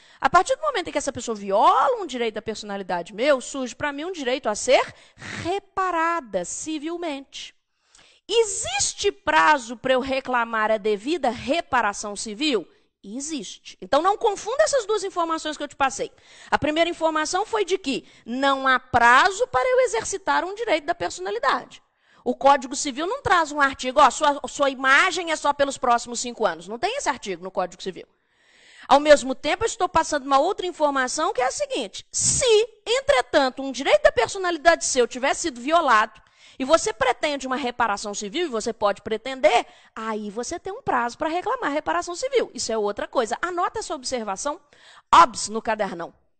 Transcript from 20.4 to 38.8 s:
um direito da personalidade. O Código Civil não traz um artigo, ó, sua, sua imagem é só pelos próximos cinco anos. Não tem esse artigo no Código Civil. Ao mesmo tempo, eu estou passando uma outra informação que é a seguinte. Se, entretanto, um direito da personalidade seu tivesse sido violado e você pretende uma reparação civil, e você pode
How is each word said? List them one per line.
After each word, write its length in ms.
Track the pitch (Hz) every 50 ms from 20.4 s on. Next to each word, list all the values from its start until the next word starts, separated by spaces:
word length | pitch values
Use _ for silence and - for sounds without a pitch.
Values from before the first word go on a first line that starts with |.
um 120 | 320 359 403
direito 320 | 427 466 - 311 330 294
da 80 | 302 349
personalidade. 880 | - 349 359 - 349 370 392 403 466 - - 330 247 - - - - _ _ _ _ _ _ _ _ -
O 100 | 240 247
Código 400 | - 254 269 285 277 262 247 277
Civil 320 | - - 294 233 269 330
não 140 | 370 494 571
traz 320 | - 453 381 349 320 285
um 80 | 294 302
artigo, 400 | 277 269 269 - 254 254 247 285
ó, 100 | 285 254
sua, 300 | - - 311 285 277 285 - -
sua 220 | - - 277 277
imagem 600 | 269 247 269 262 269 302 359 381 311 349 349 330
é 60 | 311
só 160 | 302 - 285
pelos 240 | 285 - 285 277 -
próximos 420 | - - 247 240 233 - 240 240 226
cinco 280 | - 240 233 - 208
anos. 200 | 185 160 160 170
Não 120 | 185 220 240
tem 180 | 302 392 494
esse 140 | 571 - 311
artigo 340 | 262 233 - 208 180 165 180
no 60 | 190
Código 320 | - 202 180 175 - -
Civil. 260 | - 190 170 147 - _ _ _ _ _ _ _ _ _ _ _ _ - - - - -
Ao 100 | - 190
mesmo 360 | 240 - 294 - 233 262 254
tempo, 300 | - - 294 349 370 453
eu 20 |
estou 240 | 440 - - 359 359
passando 340 | - 330 311 - 311 285 254
uma 140 | 277 277 269
outra 260 | 302 370 415 - -
informação 720 | - - - 302 285 277 269 254 254 - 311 320 381 466
que 80 | -
é 40 | 494
a 40 | 523
seguinte. 560 | - - 587 - 523 330 220 190 - - - _
Se, 360 | - - - - - - 587 480 440 415 453 - - _ -
entretanto, 760 | - 466 539 539 - 554 508 - - - 302 269 262 - -
um 80 | 269 277
direito 340 | 247 233 277 359 571 587 -
da 80 | 587
personalidade 720 | - 494 440 - - 392 370 349 339 302 262 339 330 330 -
seu 200 | - - 254 233
tivesse 360 | 226 - 247 247 294 359 -
sido 180 | - 330 247 240
violado 640 | 233 285 320 339 320 262 226 214 220 226 - - _ _ _ _ - - - -
e 60 | 262
você 280 | 262 320 330 - 427
pretende 540 | - - 523 508 - - 330 302 285 269 262
uma 100 | 262 254
reparação 580 | 247 277 240 240 - 240 214 202 202 - 208 202
civil, 320 | - 214 196 196 320 359
e 20 | 302
você 240 | 233 214 - 233
pode 300 | 214 -